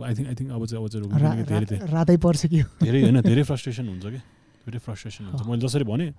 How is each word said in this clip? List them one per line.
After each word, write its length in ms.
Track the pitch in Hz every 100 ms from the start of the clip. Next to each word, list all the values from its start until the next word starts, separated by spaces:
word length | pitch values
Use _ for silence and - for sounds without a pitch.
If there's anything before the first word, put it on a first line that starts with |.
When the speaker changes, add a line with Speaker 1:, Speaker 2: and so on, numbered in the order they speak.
Speaker 1:
I 120 | 120
think, 140 | 110 135
I 60 |
think 160 | 123 135
अब 160 | 120 113
चाहिँ, 180 | 113
अब 40 | 107
चाहिँ 180 | 107 101
रोक्नु 120 | 120
Speaker 2:
रा-, 160 | 151
Speaker 1:
किनकि 140 | 113 -
धेरै, 120 | 104
Speaker 2:
रा-, 60 | 107
Speaker 1:
धेरै 200 | 101 151
Speaker 2:
रातै 300 | 160 170 175
पर्छ 300 | 175 160 160
कि। 160 | 160
Speaker 1:
धेरै, 400 | 131 - 131 135
होइन, 180 | 123 127
धेरै 220 | 117 123
फ्रस्ट्रेसन 460 | 143 135 135 117 117
हुन्छ 140 | 92
कि, 80 | 101
धेरै 680 | 127 - _ _ _ 120 117
फ्रस्ट्रेसन 460 | - 101 113 -
हुन्छ। 180 | 104 143
Speaker 2:
अँ। 80 | 113
Speaker 1:
मैले 180 | 120 127
जसरी 160 | 139
भने, 300 | 117 120 170